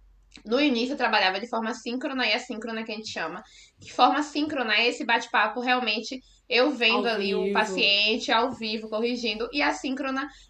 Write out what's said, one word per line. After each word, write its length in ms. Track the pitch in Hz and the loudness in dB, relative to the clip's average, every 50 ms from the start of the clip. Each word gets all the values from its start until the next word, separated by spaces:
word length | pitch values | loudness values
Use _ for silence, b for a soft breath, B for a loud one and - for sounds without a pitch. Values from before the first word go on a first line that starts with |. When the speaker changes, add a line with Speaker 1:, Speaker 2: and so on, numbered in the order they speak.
| _ _ - _ _ _ - - - | _ _ -20 _ _ _ -20 -18 -4
Speaker 1:
No 160 | 214 226 277 | 0 2 4
início 340 | 294 294 240 226 240 262 294 | 4 4 4 2 0 -2 -2
eu 40 | - | -2
trabalhava 420 | 247 220 214 214 - 190 - 202 | 0 2 2 4 2 2 2 0
de 80 | 233 240 | -4 -4
forma 260 | 233 226 220 220 247 | -4 -2 -2 -2 -4
síncrona 500 | 233 - 247 240 254 277 294 269 262 247 | -6 -6 -6 -6 -4 -4 -4 -2 -2 0
e 80 | 214 214 | 0 0
assíncrona, 500 | 247 - - 226 220 220 226 226 220 226 | -2 -2 -6 -10 -8 -8 -8 -8 -8 -6
que 80 | 226 | -8
a 40 | 214 | -8
gente 160 | 214 214 - | -10 -10 -10
chama. 320 | - 208 165 160 180 - b b b b b b b _ | -8 -6 -6 -6 -6 -10 b b b b b b b _
Que 140 | - - - | -20 -8 2
forma 300 | - 254 277 269 294 294 | 4 6 6 6 2 0
síncrona 500 | - - 302 294 311 - 269 240 220 208 | -2 -2 -2 -2 -2 -2 -2 0 2 2
é 120 | 214 233 247 | 2 2 2
esse 180 | - - 277 | 0 0 0
bate-papo 540 | 220 233 233 - - - 220 208 220 220 247 | 0 0 0 0 0 2 2 2 2 0 -2
realmente 580 | 240 254 254 254 233 220 214 226 220 - 262 254 b b b b b _ | 0 2 2 2 2 0 -2 -2 -4 -6 -10 -12 b b b b b _
eu 220 | 202 233 254 302 | 4 4 4 4
vendo 360 | 269 226 233 226 226 247 - 240 | 4 2 0 2 2 2 2 0
Speaker 2:
Ao 60 | 220 | 0
Speaker 1:
ali 180 | 208 202 202 196 | 0 0 0 0
o 80 | 190 190 | 0 0
Speaker 2:
vivo. 100 | 196 202 | 2 2
Speaker 1:
paciente 800 | 220 220 208 185 269 220 202 202 208 208 214 233 247 - - | 2 2 0 0 2 2 4 4 4 4 2 0 0 0 2
ao 200 | 233 - 156 262 | 2 2 2 0
vivo, 380 | 240 - 226 214 214 220 214 214 | -2 -4 -6 -6 -6 -6 -6 -6
corrigindo. 580 | 214 214 233 240 247 226 233 214 208 220 240 226 - | -4 -2 -2 -2 -2 -2 -2 -4 -4 -4 -6 -4 -2
E 80 | 285 | 0
assíncrona 640 | 285 294 - - - 262 269 269 277 269 262 269 294 294 B B B B | 0 0 0 -2 -4 -4 -4 -4 -4 -4 -4 -4 -6 -6 B B B B